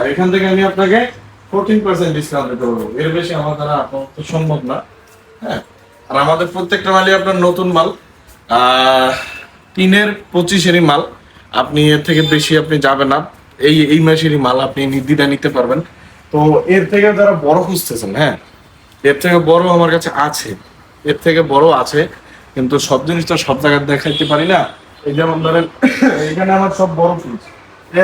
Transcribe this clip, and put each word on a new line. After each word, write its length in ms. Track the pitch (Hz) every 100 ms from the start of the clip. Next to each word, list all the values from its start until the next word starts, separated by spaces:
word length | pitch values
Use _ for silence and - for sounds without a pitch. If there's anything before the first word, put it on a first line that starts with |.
| 135
এখান 160 | 156 185
থেকে 140 | 190 190
আমি 140 | 190
আপনাকে 360 | 196 185 190 220 247 - - - -
ফোরটিন 320 | 196 214 214 202
পার্সেন্ট 260 | 175 165 151
ডিসকাউন্ট 320 | - 143 127
দিতে 160 | 120 120
পারবো, 200 | 110 104 123
এর 100 | 160 170
বেশি 140 | 170
আমার 200 | 156 147 147
দ্বারা 180 | 147 147
আপাতত 360 | - 135 135 - 151
সম্ভব 280 | 160 156 143
না। 140 | 127 - - - _ - _ -
হ্যাঁ, 200 | 226 127 - _ - - -
আর 80 | 135
আমাদের 300 | 143 165 175
প্রত্যেকটা 420 | 180 175 202 190
মালই 220 | 190 196
আপনার 240 | 190 190 190 175
নতুন 200 | 175 180
মাল, 160 | 165 165 - - _ - - -
আহ, 600 | 120 127 131 131 131 131 131 - - - - _
তিনের 360 | 185 185 196 208 202 -
পঁচিশেরই 520 | 175 175 196 175 175 160
মাল, 120 | 143 - - - - - 117
আপনি 180 | 131 147 151
এর 80 | 151 160
থেকে 140 | 156
বেশি 320 | 156 151 - 156
আপনি 180 | 151 151
যাবেন 280 | 139 139 135
না, 120 | 147 - - - -
এই, 160 | 151 156 143
এই 60 | 160
মাসেরই 400 | 160 156 160 147 127
মাল 120 | 127 135
আপনি 140 | 143 135
নির্দ্বিধায় 460 | 135 131 147 139
নিতে 160 | 139 147
পারবেন। 300 | 127 120 139 - - - - -
তো 100 | 147 151 151 -
এর 160 | 190 -
থেকে 180 | 202 208 196
যারা 160 | 202 156 147
বড় 140 | 170
খুঁজতেছেন, 480 | 180 175 - 113 101 110
হ্যাঁ, 200 | 147 92 - - - - - -
এর 140 | 139 139
থেকে 160 | 180 175 160
বড় 140 | 170 180
আমার 220 | 175 165
কাছে 180 | 165 165 143
আছে, 340 | 147 - 113 95 - - - - 147
এর 120 | 151
থেকে 180 | 165 160 156
বড় 120 | 139 165 139
আছে, 200 | 123 147 175 - - - -
কিন্তু 220 | 135 127 139
সব 200 | - 135 156
জিনিস 180 | 170 160
তো 100 | 165
সব 200 | - 135
জায়গায় 220 | 147 143 143
দেখাইতে 400 | 139 160 147 147
পারি 200 | 147 170
না। 120 | 180 - - - - 147
এই 80 |
যেমন 240 | 143 160 160 160
ধরেন, 200 | 165 165 - 262 -
<coughs> 320 | 262 151 151
এখানে 220 | 165 190 190
আমার 140 | 190 190
সব 100 | 185 160
বড় 180 | 175 170
ফ্রিজ, 220 | - 113 - - - - -
এই 60 | 170